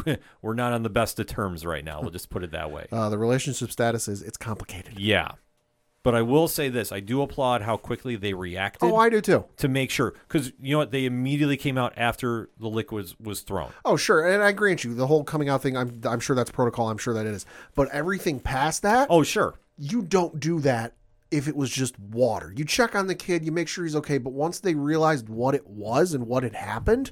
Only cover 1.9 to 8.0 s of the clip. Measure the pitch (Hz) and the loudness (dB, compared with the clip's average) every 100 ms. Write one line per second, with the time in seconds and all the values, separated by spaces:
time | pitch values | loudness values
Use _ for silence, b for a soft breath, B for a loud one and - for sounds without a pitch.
1.9 | 76 82 87 - 104 87 82 78 76 - | -8 -8 -8 -8 -8 -6 -6 -8 -8 -8
2.9 | 113 107 104 117 127 135 123 120 - 117 | -2 -2 0 2 2 0 -4 -4 0 0
3.9 | 117 - 101 82 - 113 107 - 98 - | 0 -2 -6 -8 -12 -8 -8 -8 -12 -14
4.9 | 98 101 98 - - _ _ _ _ _ | -4 2 2 2 -6 _ _ _ _ _
5.9 | _ 127 117 117 143 165 160 139 123 101 | _ 2 4 6 6 4 2 -2 -2 -4
6.9 | 98 98 131 139 - 127 120 107 107 - | -6 -2 0 0 0 2 2 0 -2 -2
7.9 | 120 | -6